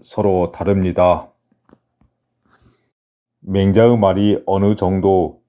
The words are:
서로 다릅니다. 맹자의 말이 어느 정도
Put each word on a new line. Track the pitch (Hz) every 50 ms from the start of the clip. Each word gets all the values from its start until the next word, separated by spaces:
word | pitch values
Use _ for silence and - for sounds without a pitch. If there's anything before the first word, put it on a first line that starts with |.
| -
서로 | - - - 104 101 92 92 87 82
다릅니다. | - - - 98 101 95 92 90 85 - 90 90 87 - - - _ _ _ _ _ _ _ _ _ _ _ _ _ _ _ _ _ _ _ _ _ _ _ _ - - - - - _ _ _ _ _ _ _ _ _ _ _ _ _
맹자의 | - 95 98 98 98 98 95 107 113 120 120 110
말이 | 101 95 92 98 104 104 101 - -
어느 | - 95 98 101 104 107
정도 | - 95 90 95 95 95 98 95 92 82 - - _ _